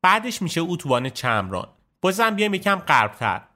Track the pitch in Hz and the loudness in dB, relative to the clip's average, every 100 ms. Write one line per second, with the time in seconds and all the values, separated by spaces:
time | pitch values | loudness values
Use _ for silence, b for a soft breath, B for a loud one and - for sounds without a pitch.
0 | 185 214 240 - 180 170 170 170 139 123 | 4 2 0 -6 -4 -2 -2 -4 0 0
1 | 131 - 127 110 95 92 - _ _ _ | 0 -4 -2 0 -2 -6 -8 _ _ _
2 | 185 190 226 202 208 196 202 190 - 135 | -2 2 0 0 -2 0 -2 -2 2 4
3 | 107 - 113 95 _ | 2 -2 -4 -4 _